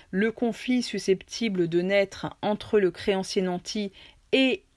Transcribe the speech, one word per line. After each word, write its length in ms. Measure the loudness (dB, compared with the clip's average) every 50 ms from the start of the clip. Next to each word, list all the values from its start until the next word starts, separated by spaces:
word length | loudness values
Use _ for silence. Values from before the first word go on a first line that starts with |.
| -14 -6
le 200 | -2 0 0 0
conflit 500 | 0 0 -2 -2 -2 -4 -2 0 0 0
susceptible 840 | 0 -2 -4 -4 2 2 0 0 0 -10 -8 -4 -2 -2 0 0 0 2
de 140 | 2 0
naître 560 | 2 4 4 2 2 2 -2 -8 -8 -8 -8 -4
entre 380 | -2 -2 -2 -2 -2 2 2 4
le 100 | 4 4
créancier 520 | 0 0 -2 0 0 0 0 -2 -2 -2
nanti 500 | 0 0 -2 -4 -6 -6 -6 -4 -6 -6 -8 -14 -20 -20 -20 _ _ -2 2
et 300 | 2 4 4 2 -2 _ _ -2